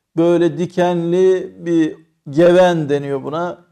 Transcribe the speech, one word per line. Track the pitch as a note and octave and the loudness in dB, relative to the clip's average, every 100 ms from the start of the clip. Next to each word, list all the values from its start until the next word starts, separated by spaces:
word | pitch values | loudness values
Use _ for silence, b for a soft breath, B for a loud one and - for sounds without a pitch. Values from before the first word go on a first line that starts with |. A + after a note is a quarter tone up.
| _ E3 | _ -2
böyle | E3+ E3+ E3+ D#3 | 2 2 0 -2
dikenli | F3 - F3 F3 E3+ F3 F#3 F#3 - - E3+ | -6 -2 -2 -2 -2 0 2 0 -4 -10 -2
bir | E3 D#3 - _ _ - | 0 -2 -4 _ _ -6
geven | C#3 F3 F3 F3+ E3+ C#3+ | 2 4 6 4 2 -2
deniyor | C#3+ C#3+ C#3 | -4 -4 -8
buna. | C3+ D3+ F3 E3 _ | -6 -8 -8 -10 _